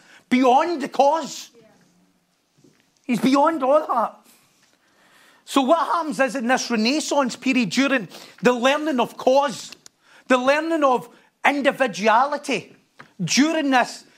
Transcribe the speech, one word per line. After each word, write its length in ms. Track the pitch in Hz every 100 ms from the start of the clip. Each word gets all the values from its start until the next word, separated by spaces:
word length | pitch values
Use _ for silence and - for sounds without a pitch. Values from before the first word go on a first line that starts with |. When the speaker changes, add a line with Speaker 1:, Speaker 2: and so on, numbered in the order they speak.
| _ - _
Speaker 1:
beyond 500 | 254 262 262 330 330
the 80 | 240
cause. 600 | - 277 320 277 - -
Speaker 2:
Yeah. 120 | _ _ _ _ _ _ _ _ _ _ _ _ _ _ _
Speaker 1:
He's 160 | - 233
beyond 420 | 262 277 302 330
all 240 | 262 302 311
that. 300 | 269 202 - _ _ _ _ _ _ _ _ _ _ _ _
So 180 | - 277
what 220 | 262 330
happens 360 | 277 339 311 196
is 160 | 262 262
in 100 | 233
this 240 | 254 -
Renaissance 640 | 240 220 302 - 285 254
period, 360 | - 254 262 208
during 380 | - 269 262 180 - - -
the 120 | 214
learning 480 | 247 247 294 302 262
of 160 | 220 -
cause, 560 | - 262 277 190 - - - _ _ - _
the 100 | 254
learning 460 | 254 285 320 330
of 240 | 277 240 - _ _ _
individuality, 1300 | 254 285 269 - 262 165 220 220 277 285 285 214 - _ _ _ - _
during 480 | 175 214 302 320 285
this, 340 | 254 - - -